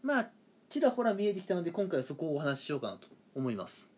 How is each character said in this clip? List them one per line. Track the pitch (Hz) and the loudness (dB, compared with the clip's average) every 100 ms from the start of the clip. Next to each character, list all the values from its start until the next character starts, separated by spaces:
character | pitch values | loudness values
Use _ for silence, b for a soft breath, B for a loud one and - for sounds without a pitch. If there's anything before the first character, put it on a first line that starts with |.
ま | 262 277 | 2 0
あ、 | 220 - - - _ | 0 -8 -20 -20 _
ち | 294 | 4
ら | 269 | 4
ほ | 247 | 4
ら | 226 196 | 2 4
見 | 208 | 2
え | |
て | 190 | 0
き | - | 0
た | 180 | 0
の | |
で、 | 170 | 0
今 | 170 196 | -2 0
回 | 170 | 0
は | |
そ | - | -2
こ | 143 160 | -4 -2
を | 143 | 0
お | |
話 | 139 139 | 0 -2
し | - | -2
し | |
よ | 143 | -2
う | |
か | 117 | -2
な | 95 | -8
と | - - - | -16 -20 -12
思 | - 131 | -4 -2
い | 107 | -2
ま | 87 | -6
す。 | - - | -10 -18